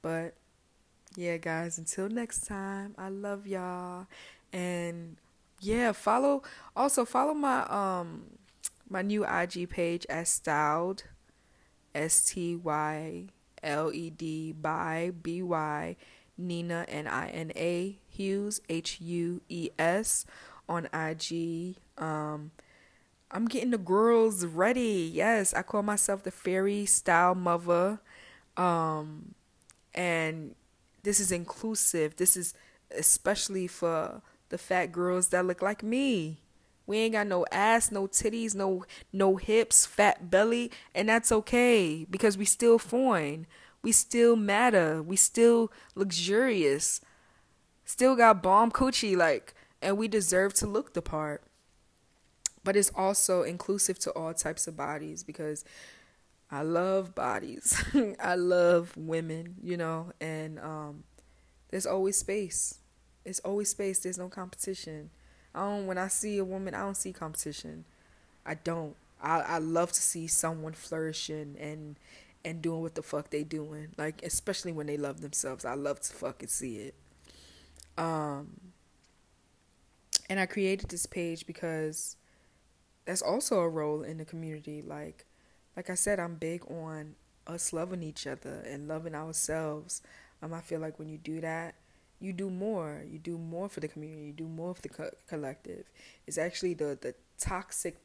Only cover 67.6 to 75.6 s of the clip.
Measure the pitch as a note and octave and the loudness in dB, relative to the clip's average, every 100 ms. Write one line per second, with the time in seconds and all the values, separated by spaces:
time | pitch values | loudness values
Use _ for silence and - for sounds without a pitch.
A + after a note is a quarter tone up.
67.6 | D#3 D#3+ - _ _ _ _ _ - D#3 | -14 -16 -18 _ _ _ _ _ -10 -6
68.6 | E3+ E3+ D3+ D3 _ _ D3 E3 - E3 | -6 -6 -8 -14 _ _ 0 0 0 -2
69.6 | D#3+ E3+ E3+ - - E3+ E3 - D#3+ D#3+ | 0 0 2 2 0 -2 0 0 0 -4
70.6 | D#3 D#3 - D#3+ D#3+ D#3 - D#3 D3 C#3+ | -10 -10 -6 -4 -4 -6 -8 -8 -10 -12
71.6 | D3+ D#3 D3+ D3 - - - _ E3+ E3 | -12 -10 -14 -18 -20 -20 -20 _ -10 -6
72.6 | E3 E3 E3 E3 - D3 D3 D3 D3+ D#3 | -4 -4 -6 -8 -6 -8 -4 -6 -4 -8
73.6 | D3+ D3+ D#3 - D#3 D#3 E3+ - - F#3 | -8 -12 -14 -8 -8 -6 -2 -2 -2 -6
74.6 | F3+ D#3+ D3 D3 C#3+ D3+ D3 - C3+ C3 | -6 -6 -6 -4 -4 -8 -6 -4 -4 -6